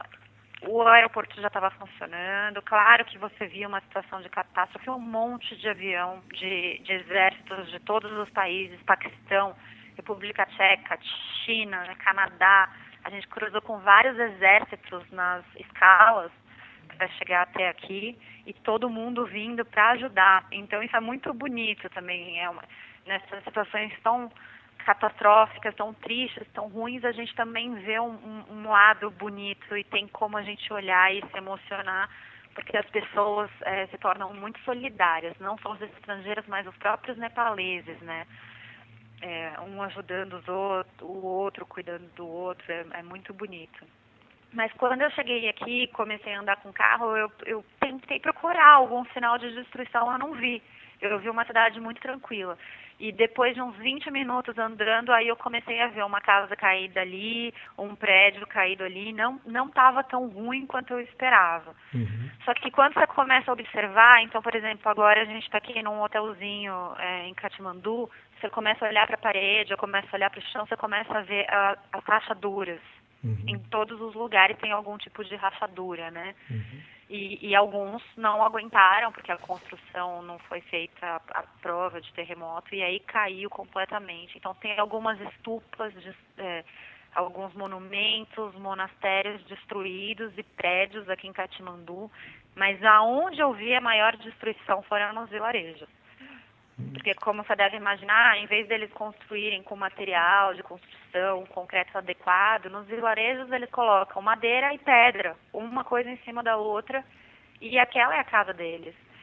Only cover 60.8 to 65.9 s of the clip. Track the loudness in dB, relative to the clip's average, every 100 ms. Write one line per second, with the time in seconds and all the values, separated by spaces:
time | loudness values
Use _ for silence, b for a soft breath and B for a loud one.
60.8 | -6 -8 -8 -4 6 6 6 2 -6 -20
61.8 | B -6 -4 -6 -10 -8 -2 -2 -2 4
62.8 | 4 6 2 4 4 4 2 -4 -4 -4
63.8 | 0 8 10 10 8 -4 -2 -4 -4 -4
64.8 | -2 4 6 6 4 -4 -4 -6 -4 -8
65.8 | -6